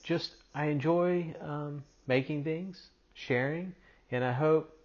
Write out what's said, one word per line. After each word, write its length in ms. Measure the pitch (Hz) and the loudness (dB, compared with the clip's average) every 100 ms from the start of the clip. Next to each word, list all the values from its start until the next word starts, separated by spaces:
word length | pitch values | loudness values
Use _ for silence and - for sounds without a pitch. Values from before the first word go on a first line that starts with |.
just 320 | - 165 - - _ 143 | -2 -2 -2 -12 _ -4
I 100 | 151 | 0
enjoy, 680 | 147 147 175 180 175 165 170 | 2 2 4 4 2 -2 -8
um, 420 | 160 147 147 147 139 _ - | -8 -6 -6 -8 -12 _ 0
making 360 | 127 135 151 | 2 2 -2
things, 460 | 147 160 190 175 - _ _ | -2 -4 -6 -12 -20 _ _
sharing, 600 | - - 123 131 165 185 - - - - | -16 -2 0 0 -2 -6 -12 -20 -20 -6
and 120 | 123 | -2
I 80 | 127 | 0
hope 460 | 123 156 160 156 - | 2 4 4 2 -16